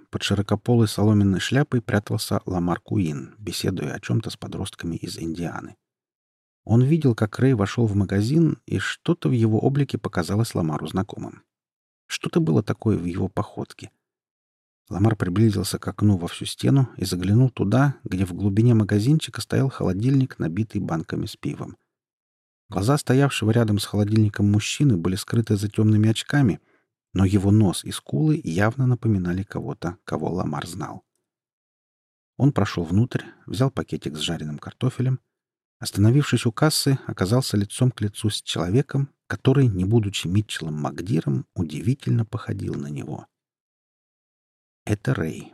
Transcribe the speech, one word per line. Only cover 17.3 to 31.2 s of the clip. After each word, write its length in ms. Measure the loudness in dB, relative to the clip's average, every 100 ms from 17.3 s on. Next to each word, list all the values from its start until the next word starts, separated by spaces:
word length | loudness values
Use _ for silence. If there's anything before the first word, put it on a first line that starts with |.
| 4 4
туда, 460 | 2 0 2 2 0
где 200 | -6 -2
в 80 | -2
глубине 420 | -2 0 4 4
магазинчика 680 | 4 4 2 4 2 0 -10
стоял 280 | -4 -2 -2
холодильник, 680 | -2 -4 0 2 2 2 -2
набитый 420 | -4 -4 -4 -4
банками 460 | -4 -4 -4 -6 -6
с 100 | -8
пивом. 400 | -10 -8 -12 -16 _ _ _ _ _ _ _ _ _
Глаза 260 | -2 2 2
стоявшего 540 | 4 4 4 2 2
рядом 280 | 2 4 0
с 60 |
холодильником 680 | 0 0 2 4 2 4 4
мужчины 460 | 4 0 0 2 4
были 180 | 0
скрыты 420 | -2 -2 -2 0 0
за 120 | 0
темными 400 | 2 4 6 4
очками — 520 | 2 0 2 2 2 _ _ _ _ _
но 120 | 2
его 260 | 4 4 4
нос 340 | 4 4 2
и 60 | -8
скулы 500 | -12 -6 0 2 0
явно 440 | -2 0 0 2 0
напоминали 560 | 2 2 0 0 -4
кого-то, 560 | -4 -8 -10 -8 -8 -10
кого 260 | -8 -6 -4
Ламар 360 | -4 -4 -6 -8
знал. 380 | -10 -12 -14 _ _